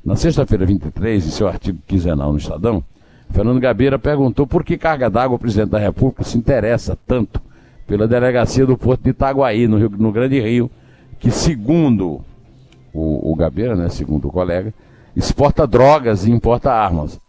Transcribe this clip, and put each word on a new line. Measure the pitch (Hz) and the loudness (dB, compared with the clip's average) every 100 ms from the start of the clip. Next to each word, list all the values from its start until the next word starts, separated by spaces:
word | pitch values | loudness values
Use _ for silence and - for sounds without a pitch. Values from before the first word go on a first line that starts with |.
Na | - 95 | -2 0
sexta-feira, | 170 147 131 98 92 | 0 0 0 0 2
vinte | 98 | 0
e | 76 | -2
três, | - 110 107 80 | -4 -2 0 -2
em | |
seu | - 98 | -2 -2
artigo | - 101 82 - | -2 -6 -8 -4
quinzenal | 95 87 76 71 | -2 0 -2 0
no | 73 | -2
Estadão, | 78 80 113 101 - - _ - - | -4 -4 -2 -2 -6 -20 _ -20 -4
Fernando | - 110 127 | 0 2 2
Gabeira | 127 104 135 135 | 0 2 2 2
perguntou | 151 147 131 113 143 | 0 0 0 0 0
por | 123 | 0
que | - 170 | -2 -2
carga | 160 147 120 | -2 0 0
d'água | 104 131 120 | 0 0 -2
o | |
presidente | 117 104 104 | 0 0 0
da | 107 | 0
República | 101 - 135 - | -2 0 -2 0
se | - 120 | -4 -2
interessa | 117 131 107 117 - - - | 0 0 0 -2 -4 -8 -2
tanto | 123 104 - - - - - - | -2 -2 -6 -10 -20 -20 -20 -4
pela | 104 110 | -2 2
delegacia | 123 127 123 113 - 131 | 2 2 2 0 2 2
do | 123 | 2
Porto | - 127 | 0 0
de | 131 | 0
Itaguaí, | 131 135 139 131 107 117 | 0 -2 2 0 2 2
no | 107 | 2
Rio, | 110 | 0
no | 101 110 | 0 0
Grande | 104 131 135 | 0 0 0
Rio, | 110 120 - - - - - - | 0 0 -2 -6 -20 -20 -20 -4
que, | 120 | -2
segundo | - - 131 107 165 151 107 90 69 - - - - - - - | 0 -2 -2 0 2 4 2 0 -6 -14 -20 -20 -20 -20 -20 -14
o, | 76 80 69 - | -6 -2 -2 -2
o | |
Gabeira, | 78 80 67 120 | 0 -2 -2 -2
né, | 98 85 | -2 -2
segundo | - 71 76 71 | -6 -4 -4 -2
o | |
colega, | 87 90 87 104 - - - - - | -4 -2 -4 -6 -12 -20 -20 -10 -6
exporta | - - 143 - 143 | -4 2 2 2 2
drogas | 117 135 156 120 101 104 | 6 6 6 2 0 2
e | |
importa | 120 113 120 139 | 2 2 2 2
armas. | 117 101 82 76 - | 2 2 0 -4 -10